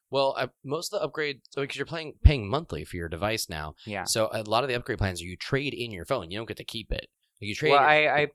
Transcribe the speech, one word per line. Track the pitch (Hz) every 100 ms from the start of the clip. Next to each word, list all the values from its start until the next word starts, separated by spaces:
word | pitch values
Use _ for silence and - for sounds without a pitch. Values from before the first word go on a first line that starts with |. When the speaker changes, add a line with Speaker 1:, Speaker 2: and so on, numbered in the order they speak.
| -
Speaker 1:
Well, | 135 135 -
uh, | 131 _
most | 135 151 175
of | 208
the |
upgrade, | 151 156 151 131 _
so, | -
'cause | 139 139
you're | 135
playing, | 165 151 -
paying | - 143 101
monthly | 139 170 76
for | 82 87
your | 82
device | 80 101 110 -
now. | 80 78 - -
Speaker 2:
Yeah. | 101
Speaker 1:
So | 87 113 110
a | 110
lot | 107 110
of | 135
the |
upgrade | 120 - 104
plans | 98 87
are | 85
you | 90
trade | - 135 143
in | 120 120
your | 98
phone. | 85 123 82
You | 101
don't | 117
get | 104
to |
keep | - 113 107
it. | - - _ _ -
Like, | 104
you |
trade | 101 151
Speaker 2:
Well, | 143
Speaker 1:
your | 139
Speaker 2:
I, | 151 151 143
I | 147